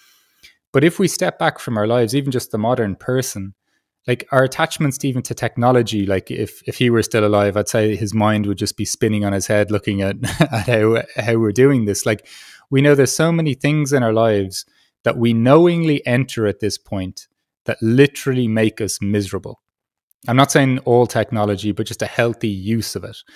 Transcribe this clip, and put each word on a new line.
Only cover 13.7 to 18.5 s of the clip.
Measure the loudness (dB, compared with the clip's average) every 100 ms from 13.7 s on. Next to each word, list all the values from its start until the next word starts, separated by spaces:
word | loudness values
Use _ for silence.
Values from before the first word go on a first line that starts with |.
| 0 0
in | 0
our | 2
lives | 2 2 2 -2 -8 -14 _ _ _
that | -4 0
we | 0
knowingly | 2 4 6 6 2 0 0 0
enter | 0 0 -2 -2
at | 0
this | -4 -6
point | _ -8 -8 -12 -20 _ _ _
that | -8 -4
literally | 0 4 4 2 -4 -2
make | 0